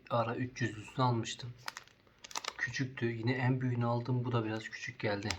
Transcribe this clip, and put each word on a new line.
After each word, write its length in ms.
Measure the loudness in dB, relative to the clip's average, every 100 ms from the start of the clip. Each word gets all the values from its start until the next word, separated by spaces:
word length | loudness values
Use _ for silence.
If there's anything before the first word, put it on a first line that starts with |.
| -2
ara 260 | 2 2 0
üç 260 | -2 -2
yüzlüsünü 420 | -4 -4 -6 2
almıştım. 480 | 4 4 0 -4 -10 -10 -10 -12 -12 -20 -20 _ -10 -8 -8 -6
Küçüktü. 480 | -4 -2 -2 0 -2
Yine 260 | 0 0
en 280 | 2 4 4
büyüğünü 260 | 2 2 2
aldım. 380 | 2 2 0
Bu 80 | 2
da 120 | 2
biraz 180 | 2 -2
küçük 360 | -4 -8 -8 -2
geldi. 280 | 0 0 0